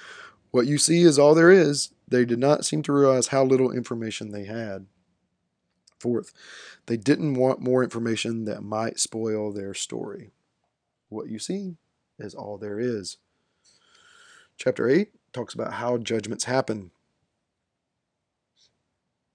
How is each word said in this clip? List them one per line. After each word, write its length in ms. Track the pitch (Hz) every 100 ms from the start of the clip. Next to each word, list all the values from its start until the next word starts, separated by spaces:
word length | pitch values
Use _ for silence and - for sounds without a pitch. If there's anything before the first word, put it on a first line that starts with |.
| - - - _ _
What 160 | 127 123
you 100 | 147
see 240 | 151 170
is 160 | 175 139
all 160 | 147
there 160 | 156 165
is. 400 | 190 151 143 - _ -
They 180 | 123
did 140 | 120 120
not 260 | 135 151
seem 180 | - 151
to 80 | 147
realize 360 | 143 139 131 117
how 160 | 135
little 280 | 135 131 127
information 580 | 123 120 117 113 - 107
they 140 | 104
had." 420 | 101 113 110 98 95 _ _ _ _ _ _ _ _ _ _ _
Fourth, 340 | 120 117 - _ - - - - -
"They 100 | 117
didn't 380 | 104 151 156
want 260 | 127 131 -
more 220 | 127 127
information 600 | 123 117 117 110 117 113
that 180 | 107 107
might 380 | 104 107 113 -
spoil 520 | - 113 113 107 107
their 220 | 101 98
story." 560 | 95 - 58 - - 104 _ _ _ _ _ _ _ -
What 200 | 107 -
you 100 | 110
see 380 | - 190 190 165 _ _ _ -
is 160 | 104
all 240 | 92 104 101
there 220 | 104 104
is. 360 | 123 110 90 - _ _ _ _ _ _ _ _ _ _ _ - _ -
Chapter 320 | 127 123 117
eight 240 | 156 208 _ _
talks 220 | - 113
about 200 | - 113
how 240 | 110 120 123
judgments 460 | 113 113 101 117
happen. 460 | - 127 131 110 90 _ _ _ _ _ _ _ _ _ _ _ _ _ _ _ _ _ _ _ _ _ _ _ _